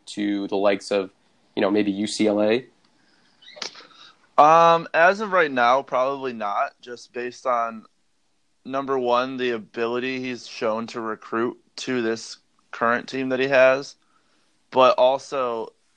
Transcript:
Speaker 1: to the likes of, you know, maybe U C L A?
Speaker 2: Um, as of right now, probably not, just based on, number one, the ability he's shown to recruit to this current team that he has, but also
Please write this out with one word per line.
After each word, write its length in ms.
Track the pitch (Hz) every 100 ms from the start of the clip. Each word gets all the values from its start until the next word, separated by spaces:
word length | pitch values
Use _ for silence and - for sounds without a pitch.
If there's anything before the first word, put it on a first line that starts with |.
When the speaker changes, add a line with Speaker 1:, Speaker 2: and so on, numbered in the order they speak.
| -
Speaker 1:
to 400 | - 104 101 98
the 100 | 98
likes 340 | 101 101 -
of, 200 | 101 92 _ _ _ _ -
you 60 |
know, 100 | 95
maybe 200 | 107 104
U 160 | 98 107
C 200 | - 104
L 140 | 104
A? 240 | 107 120 - _ _ _ _ _ _ _ - - - - - - - _ _ -
Speaker 2:
Um, 500 | 151 165 165 165 -
as 280 | 156 180 202
of 100 | 214
right 200 | 185 156
now, 300 | 127 120 135
probably 520 | 131 131 131 139 131
not, 400 | 113 104 104 143 -
just 320 | 123 120 -
based 320 | 123 123 120 131
on, 400 | 120 117 110 - _ _ _ _ _ _ _ 127
number 320 | 135 135 135
one, 380 | 120 120 131 131
the 140 | 123
ability 680 | 113 101 117 117 123 127 131
he's 260 | 127 120 -
shown 400 | - 113 110 113
to 120 | 123
recruit 580 | 110 107 - 113 123 - _ -
to 240 | - 127
this 360 | 113 113 - - _ _ _
current 360 | - 117 120 -
team 220 | 131 131
that 100 | 127
he 80 | 135
has, 480 | 135 131 135 143 - _ _ _ _ _ _ _
but 260 | 127 127 -
also 720 | 127 135 - 139 123 117 - - _